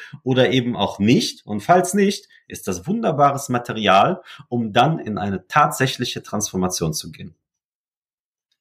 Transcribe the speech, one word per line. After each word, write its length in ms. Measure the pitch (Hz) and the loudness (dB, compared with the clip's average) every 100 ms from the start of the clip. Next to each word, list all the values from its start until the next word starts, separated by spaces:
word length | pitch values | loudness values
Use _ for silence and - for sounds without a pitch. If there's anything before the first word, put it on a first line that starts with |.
| - - | -18 -10
oder 280 | 127 127 - | -2 2 2
eben 240 | 131 120 | 2 0
auch 240 | 104 101 - | -2 -2 0
nicht? 460 | 101 151 - - - | 4 4 2 -8 -10
Und 140 | 104 | -4
falls 320 | - 175 180 | 2 2 2
nicht, 360 | 202 196 202 - _ - | 0 0 -2 -10 _ -18
ist 180 | 147 - | -12 -8
das 200 | 90 90 | -6 -4
wunderbares 640 | 220 220 143 143 135 - | -4 -2 2 2 2 -4
Material, 720 | 123 - 110 104 95 123 185 - - - | -4 -4 -2 4 4 4 0 -8 -20 -8
um 240 | 120 113 | -4 0
dann 260 | 104 135 165 | 2 2 0
in 200 | - 107 | -4 -6
eine 280 | 101 95 - | -4 -6 -2
tatsächliche 720 | 151 151 151 131 - 123 - | 2 2 2 -2 -2 -8 -8
Transformation 720 | - 104 - 95 90 - 82 | -10 -8 -6 -4 -4 -2 -4
zu 180 | 78 82 | -6 -10
gehen. 240 | 80 - - _ _ _ _ _ _ _ _ _ _ _ _ | -16 -20 -20 _ _ _ _ _ _ _ _ _ _ _ _